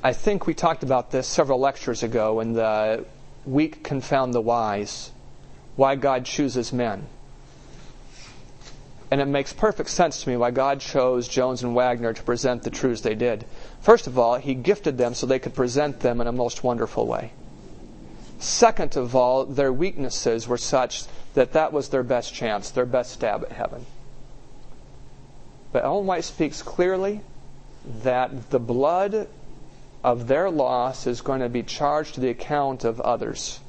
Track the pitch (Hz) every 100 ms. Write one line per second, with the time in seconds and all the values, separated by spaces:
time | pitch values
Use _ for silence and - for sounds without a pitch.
0 | 131 123 - 202 - 160 170 160 135 131
1 | 120 131 127 - 147 131 139 135 - 117
2 | 117 117 110 110 113 113 110 107 107 110
3 | - - - - - 135 156 - - 139
4 | 127 139 127 120 110 117 110 101 101 -
5 | - - - - - - - - 135 139
6 | 139 127 127 - 143 123 113 123 120 98
7 | - - - - - - - - - -
8 | - - - - - - - - - -
9 | - 139 139 139 139 - 214 208 143 -
10 | 170 - - 123 120 123 135 139 - 139
11 | 127 127 120 - 127 127 120 120 127 123
12 | 117 113 - 120 135 120 117 - 131 113
13 | 117 107 120 110 117 - - - - 226
14 | - 127 117 123 135 131 127 202 - 131
15 | 120 120 135 131 127 120 123 123 151 135
16 | 127 120 117 123 120 - 123 120 113 -
17 | 117 110 - - - - - - - -
18 | - - - - - - 233 220 160 143
19 | 123 127 123 131 135 131 139 127 185 190
20 | 131 - - 117 117 120 - 135 123 -
21 | - - - - 123 160 156 151 131 139
22 | 123 123 113 - 120 104 98 - 123 123
23 | 120 - 117 101 - - - 120 127 -
24 | - - - - - - - - - -
25 | - - - - - - - - 131 180
26 | 190 180 - - 156 - - - 180 190
27 | 196 208 - - - - - - - 113
28 | 120 127 127 135 120 135 113 120 139 175
29 | 202 214 202 - - - - - - -
30 | 123 123 120 135 190 160 127 123 123 131
31 | - 123 - 135 123 120 113 - 147 151
32 | 151 - 127 120 - 147 139 131 117 113
33 | - 117 110 - - -